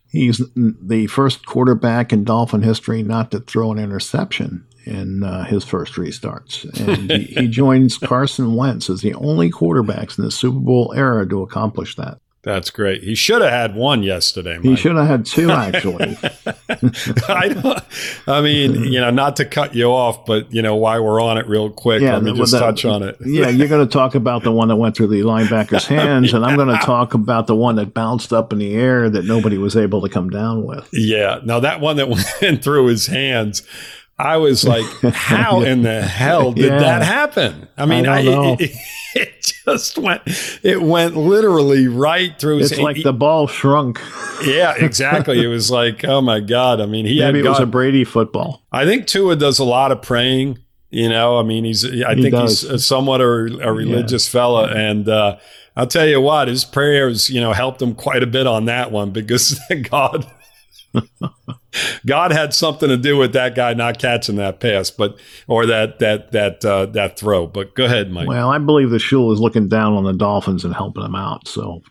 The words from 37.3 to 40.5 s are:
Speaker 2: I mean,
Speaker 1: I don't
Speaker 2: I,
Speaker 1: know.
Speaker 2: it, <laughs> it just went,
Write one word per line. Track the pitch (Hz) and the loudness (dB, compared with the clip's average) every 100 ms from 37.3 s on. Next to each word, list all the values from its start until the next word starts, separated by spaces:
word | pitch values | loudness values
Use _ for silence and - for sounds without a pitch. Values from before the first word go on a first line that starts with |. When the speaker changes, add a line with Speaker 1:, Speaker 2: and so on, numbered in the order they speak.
| 214 123 76 87 - | 0 -2 -4 -14 -4
Speaker 2:
I | 147 | 0
mean, | 160 127 | 2 2
Speaker 1:
I | 135 | 2
don't | 131 135 | 2 4
Speaker 2:
I, | 139 | 2
Speaker 1:
know. | 123 | 2
Speaker 2:
it, | 165 - - | -2 -6 -16
<laughs> | - - | -16 -8
it | - - - - - | -4 -6 -6 -8 -6
just | - 226 - - | -2 -2 -4 -4
went, | 208 170 - 185 - | -4 -4 -4 -8 -8